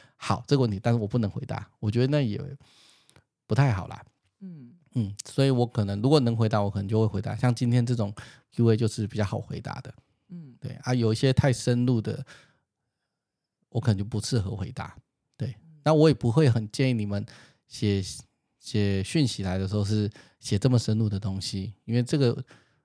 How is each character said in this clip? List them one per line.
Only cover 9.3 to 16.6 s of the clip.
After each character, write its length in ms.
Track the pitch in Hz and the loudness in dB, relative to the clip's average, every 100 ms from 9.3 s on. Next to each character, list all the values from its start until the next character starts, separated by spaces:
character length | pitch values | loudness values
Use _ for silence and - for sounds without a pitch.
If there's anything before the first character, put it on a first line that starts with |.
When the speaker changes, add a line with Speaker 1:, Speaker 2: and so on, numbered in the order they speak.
| 98 | -4
Speaker 1:
回 200 | - - | -8 -10
答 220 | - - | -10 -12
的。 100 | - - _ _ - | -14 -18 _ _ -20
Speaker 2:
嗯。 240 | 175 143 117 | -18 -18 -14
Speaker 1:
对， 120 | 123 127 | -14 -8
啊， 100 | 127 | -2
有 180 | 127 110 | 0 2
一 40 | 113 | 2
些 180 | 135 | 2
太 180 | 127 143 | 4 2
深 340 | 120 - 120 123 | 2 0 2 2
入 140 | 117 | 2
的， 240 | 107 139 - - _ _ _ _ _ _ _ _ _ _ _ _ _ | 0 -6 -10 -18 _ _ _ _ _ _ _ _ _ _ _ _ _
我 100 | 123 | -2
可 80 | 113 | 0
能 100 | 98 | 0
就 60 | |
不 160 | 101 107 | -2 -6
适 180 | - 120 | -2 -2
合 180 | 92 95 | -2 -6
回 160 | 92 | -10
答。 240 | 127 - - - _ _ - | -10 -12 -14 -20 _ _ -10
对， 120 | - | -10
Speaker 2:
嗯。 340 | - - - | -10 -18 -4
Speaker 1:
那 100 | 147 | 2
我 140 | 156 160 | 6 6
也 60 | |
不 180 | 135 120 | 4 2
会 160 | 113 147 | 4 4
很 220 | 117 | 4